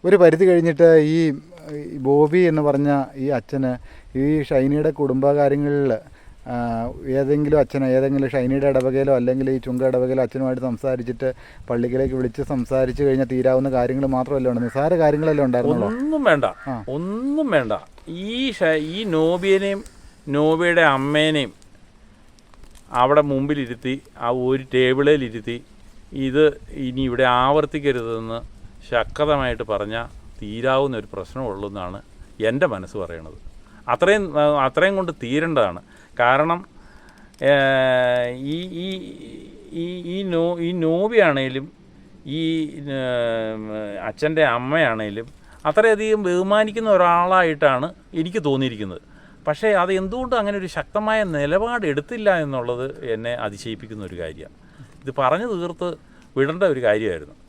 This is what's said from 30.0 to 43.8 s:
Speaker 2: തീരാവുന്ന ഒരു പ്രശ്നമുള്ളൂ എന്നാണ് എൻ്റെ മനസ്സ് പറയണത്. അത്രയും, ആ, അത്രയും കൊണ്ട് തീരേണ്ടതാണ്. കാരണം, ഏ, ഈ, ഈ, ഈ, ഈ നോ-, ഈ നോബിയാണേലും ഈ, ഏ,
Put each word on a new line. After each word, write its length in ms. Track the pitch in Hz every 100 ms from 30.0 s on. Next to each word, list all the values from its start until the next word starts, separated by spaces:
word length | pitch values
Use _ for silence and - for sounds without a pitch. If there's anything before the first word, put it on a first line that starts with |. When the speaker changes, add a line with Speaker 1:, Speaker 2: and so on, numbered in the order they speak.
| 117 - - -
Speaker 2:
തീരാവുന്ന 580 | 104 110 127 135 139 120
ഒരു 100 | 101
പ്രശ്നമുള്ളൂ 540 | 98 87 131 127 98 101
എന്നാണ് 320 | 101 90 95 - - - - 110
എൻ്റെ 180 | 127 175
മനസ്സ് 240 | 101 87 107
പറയണത്. 400 | 85 82 80 82 - - - - -
അത്രയും, 520 | 123 180 214 190 147
ആ, 40 | 147 147 131
അത്രയും 300 | 156 185 196
കൊണ്ട് 160 | 180 151
തീരേണ്ടതാണ്. 580 | 120 139 165 147 101 87 - - - -
കാരണം, 400 | 120 135 160 170 190 - - - - - - -
ഏ, 120 | 135 143 135 135 131 127 123 123 123 127 139
ഈ, 40 | 160 185 170 185
ഈ, 20 | 190 - - - - - - - 165
ഈ, 20 | 170 180 170 185
ഈ 80 | 190
നോ-, 260 | 170 165 175
ഈ 120 | 170
നോബിയാണേലും 1000 | 180 160 165 208 233 180 139 131 131 143 - - - - - -
ഈ, 160 | 151 160 165 151 139 143 135
ഏ, 40 | 131 123 117 113 110 110 107 107